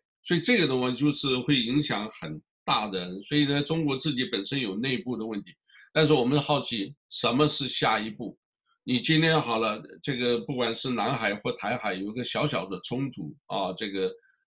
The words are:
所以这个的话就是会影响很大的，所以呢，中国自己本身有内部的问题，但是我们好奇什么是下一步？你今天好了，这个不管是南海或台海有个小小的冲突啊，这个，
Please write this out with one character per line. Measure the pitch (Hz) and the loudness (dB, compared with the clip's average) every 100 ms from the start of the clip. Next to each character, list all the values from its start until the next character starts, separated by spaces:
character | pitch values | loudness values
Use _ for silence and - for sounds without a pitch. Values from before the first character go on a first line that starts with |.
| _ _ | _ _
所 | - 175 | 0 2
以 | |
这 | 170 240 | 6 4
个 | 151 | 4
的 | 127 | 4
话 | 127 | 2
就 | 123 147 | 2 2
是 | - 139 127 | 2 0 0
会 | 123 139 | 2 2
影 | 113 139 | 4 0
响 | 147 107 107 - | 0 -2 -4 -8
很 | 165 156 - _ - | -10 -10 -14 _ 0
大 | 131 107 | 0 0
的， | 95 90 95 | -4 -6 -8
所 | - 147 | 0 2
以 | 143 | 4
呢， | 143 | 2
中 | 143 165 151 | 0 0 0
国 | 131 | 0
自 | 156 | -2
己 | 127 127 | -2 -2
本 | 104 | -4
身 | 98 139 | -2 -4
有 | 113 95 | -4 -4
内 | 131 123 | -2 -2
部 | 120 113 | -4 -6
的 | 110 | -6
问 | 104 | -8
题， | 98 - _ - - | -10 -18 _ -20 -2
但 | 156 151 | 2 4
是 | |
我 | 147 120 | 4 4
们 | 147 | 2
好 | 143 147 | 2 0
奇 | - 113 95 - _ | 0 -6 -6 -10 _
什 | - 117 | -2 2
么 | 123 151 | 4 4
是 | - 131 | 2 -2
下 | - 131 110 | 0 2 2
一 | 110 | -2
步？ | 107 104 - _ _ _ _ | -8 -10 -12 _ _ _ _
你 | - 123 | -2 0
今 | - 156 | 4 4
天 | 160 156 | 6 4
好 | 123 113 | 2 2
了， | 110 107 - - | 0 -2 -10 -8
这 | - 123 | -6 -2
个 | 123 117 | 0 0
不 | 107 | -2
管 | 127 117 113 | -2 -2 -2
是 | 135 | -2
南 | 120 107 131 | 0 0 0
海 | 110 101 | -2 -2
或 | - | -4
台 | - 101 123 | -4 -4 -2
海 | 107 | -2
有 | 92 101 | -4 -6
个 | 113 120 | -6 -4
小 | 110 151 | 0 0
小 | 117 92 | -2 -4
的 | 90 | -8
冲 | - 123 139 | -6 -4 -4
突 | - 76 - - | -6 -12 -14 -8
啊， | 101 92 | -4 -2
这 | 92 107 | -4 -4
个， | 95 92 - _ _ | -2 -2 -2 _ _